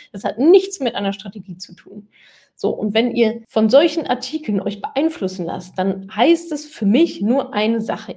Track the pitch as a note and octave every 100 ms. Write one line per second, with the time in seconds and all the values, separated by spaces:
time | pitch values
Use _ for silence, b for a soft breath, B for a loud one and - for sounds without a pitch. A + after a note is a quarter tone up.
0 | B G3+ A3 G#3 D4 F#4+ F#4+ - B3+ -
1 | G3+ G3 G3+ G#3+ - F3+ - F3 - G#3+
2 | - b b b b - F#3+ - G#3 A3
3 | A#3+ A3+ A3 A3+ - A3 G#3+ C4 E4 E4
4 | - B3 - D4+ C4 G3+ - G3+ - C4
5 | D#4+ D#4+ F#3 F#3 E3 - - - F#3+ F#3+
6 | - G3+ C#4 E4+ - D4 - - G3+ A#3+
7 | E4+ - G3+ C4 - G#3 G#3+ A3+ A3+ -
8 | -